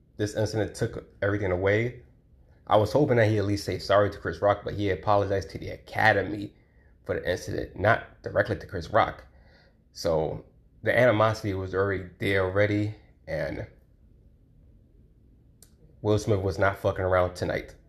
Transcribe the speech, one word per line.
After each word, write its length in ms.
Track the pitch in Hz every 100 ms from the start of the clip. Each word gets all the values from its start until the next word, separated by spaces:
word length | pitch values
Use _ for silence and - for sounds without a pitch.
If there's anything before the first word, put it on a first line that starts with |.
| _ -
this 160 | 104
incident 400 | - 107 110 95
took 300 | - 117 - - -
everything 280 | 98 101 98
away, 520 | 90 95 104 120 - - _ _ _ _ _ -
I 100 | 104
was 160 | 127
hoping 240 | 135 147 120
that 120 | 107
he 100 | 107
at 80 | 101
least 180 | 101
say 140 | - 92
sorry 320 | - 101 101
to 80 | -
Chris 220 | 92 80
Rock, 180 | 101 101
but 100 | -
he 160 | 101 101
apologized 600 | 92 - 101 98 98 -
to 80 | -
the 120 | 98
Academy 840 | - - 104 107 101 92 104 101 - _ _ _ _
for 100 | - 87
the 100 | -
incident, 500 | 92 - 98 - -
not 440 | 98 113 - -
directly 340 | - 98 104 90
to 100 | -
Chris 240 | 90 80
Rock. 340 | 110 98 - - - - _ _ _ _
So 520 | - 85 80 76 - - _ _ _
the 140 | 107 -
animosity 580 | 123 107 110 107 107
was 200 | 95 95
already 300 | 92 101 95 87 -
there 260 | 98 98
already, 500 | 95 95 104 104 104 107 _ _ -
and 400 | 78 73 - 117 - _ _ _ - - _ _ _ - - _ - - _ _ _ _ _ - _ - -
Will 160 | 104 107
Smith 220 | - 104
was 180 | 95 95
not 200 | 98 98
fucking 260 | 101 95
around 300 | 92 92 90
tonight 400 | 90 95 - - -